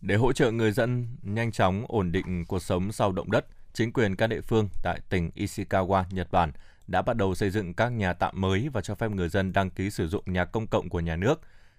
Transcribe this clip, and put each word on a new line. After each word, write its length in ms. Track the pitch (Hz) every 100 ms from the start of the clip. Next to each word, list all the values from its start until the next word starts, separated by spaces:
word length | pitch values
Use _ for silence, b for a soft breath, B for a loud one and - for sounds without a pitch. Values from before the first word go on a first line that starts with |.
Để 160 | 95 104
hỗ 160 | 123
trợ 180 | 131 127
người 220 | 117 110
dân 340 | 104 120 123 117 123
nhanh 300 | 98 110 117
chóng 320 | - 95 95 -
ổn 240 | 117 90
định 320 | 92 85 90 85
cuộc 160 | 95
sống 300 | - 92 98
sau 200 | - 104
động 180 | 92 -
đất, 160 | - - - -
chính 180 | - 113
quyền 240 | 135 104 95
các 100 | 113
địa 140 | 87
phương 280 | - 113 101 -
tại 180 | 90 - -
tỉnh 220 | 95 82 -
Ishikawa, 680 | 101 - 95 95 90 95 90
Nhật 180 | 92 85
Bản 220 | 90 82 b b b -
đã 160 | 90
bắt 140 | 101 120
đầu 180 | 98
xây 160 | 90 104
dựng 240 | 104 90
các 140 | 85 117
nhà 240 | 120 92
tạm 280 | 87 92 -
mới 280 | 95 95 147
và 80 | 120
cho 140 | 101
phép 160 | 104 113
người 180 | 98 85
dân 240 | 98 95
đăng 180 | 98 95
ký 200 | - 95
sử 180 | - 85
dụng 160 | 98 -
nhà 180 | 90
công 220 | 87 113 110
cộng 220 | 110 87
của 120 | 87
nhà 160 | 82 82
nước. 240 | 107 165 b b b